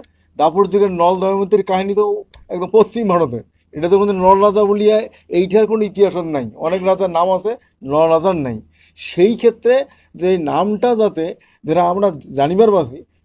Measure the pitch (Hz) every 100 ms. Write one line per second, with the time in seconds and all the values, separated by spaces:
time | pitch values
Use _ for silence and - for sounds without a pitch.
0 | - _ _ - 156 175 190 196 202 175
1 | 175 185 190 196 190 202 196 185 196 202
2 | 208 208 - - - 175 180 220 208 233
3 | 208 175 147 113 - _ _ 151 170 196
4 | 202 190 185 196 208 202 202 208 208 214
5 | 226 _ - 175 190 208 208 220 208 190
6 | 190 175 165 143 113 123 156 185 185 185
7 | 185 165 185 185 208 247 _ _ 135 147
8 | 165 160 185 175 131 110 - _ _ -
9 | - - 202 233 233 233 233 262 277 _
10 | _ 156 180 185 147 147 202 208 247 226
11 | 214 160 170 - _ _ 139 165 175 185
12 | 202 147 - 139 143 190 220 196 123 143
13 | - _